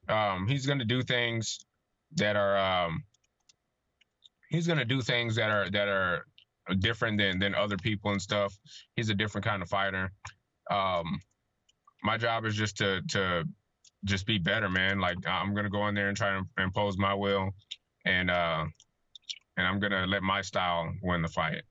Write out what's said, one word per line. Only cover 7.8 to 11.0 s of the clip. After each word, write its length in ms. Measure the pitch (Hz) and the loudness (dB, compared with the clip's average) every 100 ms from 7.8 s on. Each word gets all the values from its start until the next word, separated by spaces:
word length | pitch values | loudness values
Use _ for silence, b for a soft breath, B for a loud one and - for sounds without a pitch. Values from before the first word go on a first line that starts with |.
| 113 104 104 | -2 -2 -2
and 80 | 101 | -2
stuff. 340 | - 104 101 - - B B | 0 0 0 -4 -20 B B
He's 140 | - 110 | -4 -2
a 60 | |
different 320 | 101 107 104 104 | 0 0 -2 -2
kind 160 | 101 | -2
of 60 | 90 | -2
fighter. 420 | 98 98 95 92 95 - B _ _ - | 0 0 -2 -4 -8 -16 B _ _ -2
Um, 480 | 101 95 90 | 0 2 0